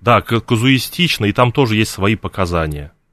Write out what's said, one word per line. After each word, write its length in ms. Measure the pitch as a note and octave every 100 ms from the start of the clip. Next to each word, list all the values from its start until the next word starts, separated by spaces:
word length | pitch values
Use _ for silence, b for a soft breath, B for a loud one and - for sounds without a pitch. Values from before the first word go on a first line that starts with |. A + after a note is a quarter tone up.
да, 200 | - A2
к-, 180 | - A#2
казуистично, 840 | - A#2 B2+ C3 - - F3 - G#2
и 60 |
там 180 | G#2 B2
тоже 240 | C3 B2+ G#2+
есть 140 | A2
свои 240 | - G2
показания. 800 | A2 F#2 - F2+ F2 D#2+ D2 D2 - _